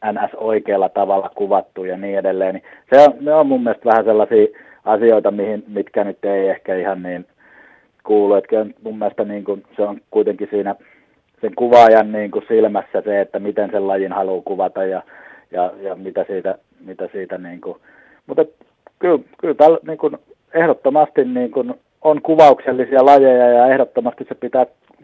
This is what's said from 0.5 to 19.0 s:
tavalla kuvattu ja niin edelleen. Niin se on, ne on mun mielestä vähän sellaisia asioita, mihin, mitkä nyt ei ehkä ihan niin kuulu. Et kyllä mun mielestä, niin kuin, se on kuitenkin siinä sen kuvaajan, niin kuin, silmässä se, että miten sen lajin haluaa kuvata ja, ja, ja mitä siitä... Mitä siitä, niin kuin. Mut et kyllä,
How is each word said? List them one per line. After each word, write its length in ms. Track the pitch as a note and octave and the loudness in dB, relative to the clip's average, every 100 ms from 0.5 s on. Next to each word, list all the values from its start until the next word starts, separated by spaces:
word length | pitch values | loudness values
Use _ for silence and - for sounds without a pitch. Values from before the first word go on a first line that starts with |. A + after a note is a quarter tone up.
| G#2+ G#2+ G2 F#2 | -4 -2 -2 -2
tavalla 400 | G2+ G2 G2 G2 - | -2 -2 -2 -4 -8
kuvattu 500 | G2 G2 - - F#2 | -2 -2 -4 -10 -10
ja 120 | F#2 | -10
niin 200 | G2 G2 | -8 -4
edelleen. 380 | F#2+ F#2+ F#2+ F#2+ | -4 -2 -4 -6
Niin 80 | - - - | -14 -18 2
se 100 | C#3 | 6
on, 120 | D3 - | 6 4
ne 140 | C#3+ | 0
on 140 | D#3 C#3 | 2 2
mun 160 | C3 | 0
mielestä 260 | A#2 G#2+ A#2 | -2 -2 0
vähän 160 | A2 G#2+ | 2 2
sellaisia 420 | G#2+ G#2+ A2+ G#2+ - - _ - | 0 2 2 2 -2 -20 _ -2
asioita, 460 | G#2+ A#2 G#2+ G2+ | 2 4 2 2
mihin, 320 | G2+ G2+ G#2 - | -2 -4 -6 -8
mitkä 360 | G2+ G2 A2 | -10 -6 -6
nyt 220 | G2+ F#2 G2+ | -6 -6 -4
ei 240 | G2 F#2+ | -2 -2
ehkä 260 | F#2 - F#2 | -4 -6 -6
ihan 280 | F2+ F#2+ | -4 -6
niin 220 | F2+ F2+ F2+ _ _ _ _ _ _ _ | -8 -12 -14 _ _ _ _ _ _ _
kuulu. 300 | - G#2+ G2+ | -2 0 2
Et 140 | G2 - | 0 0
kyllä 180 | A2 G#2+ - | -4 -4 -10
mun 140 | A2 A2 | -14 -8
mielestä, 260 | G#2 - | -6 -6
niin 200 | G#2 G#2 | -8 -8
kuin, 200 | G2 G2+ - - | -10 -10 -10 -8
se 60 | |
on 200 | G#2 G2 _ | -8 -8 _
kuitenkin 360 | G#2+ G#2 G2 G2+ | -2 -2 -4 -6
siinä 260 | G#2 G2 G2 _ _ _ _ _ _ | -6 -6 -8 _ _ _ _ _ _
sen 140 | A2 - | -10 -4
kuvaajan, 560 | A#2+ A#2+ A2+ A2 G#2+ | 4 8 8 6 2
niin 200 | G#2+ G#2 | -4 -6
kuin, 140 | G#2 - | -6 -2
silmässä 540 | A2+ A2 G2+ - G2+ G#2 | 0 2 -2 -6 -6 -2
se, 160 | G2+ | -2
että 180 | F#2+ F#2+ | -2 -6
miten 320 | G#2 G#2 G2+ | -6 -4 -4
sen 160 | G#2 G2 | -4 -2
lajin 240 | G2 F#2+ | -2 -4
haluaa 300 | F#2+ F#2+ F#2 - | -4 -4 -6 -6
kuvata 400 | F#2+ F#2 G2 F#2+ | -6 -6 -4 -6
ja, 180 | F2+ - - - - _ | -8 -12 -20 -20 -20 _
ja, 220 | F2 F2+ - | -6 -6 -6
ja 140 | G2 F2+ | -12 -12
mitä 300 | F#2+ F#2 - | -10 -6 -6
siitä... 300 | F#2+ F#2+ - _ _ F#2 | -6 -8 -8 _ _ -18
Mitä 240 | F#2 F#2 | -14 -12
siitä, 260 | G2+ F#2 F#2 | -12 -12 -14
niin 240 | F2+ F2 | -16 -16
kuin. 160 | - - _ _ _ _ - | -16 -18 _ _ _ _ -8
Mut 120 | - | -4
et 140 | D#3 _ _ _ _ | -4 _ _ _ _
kyllä, 200 | _ | _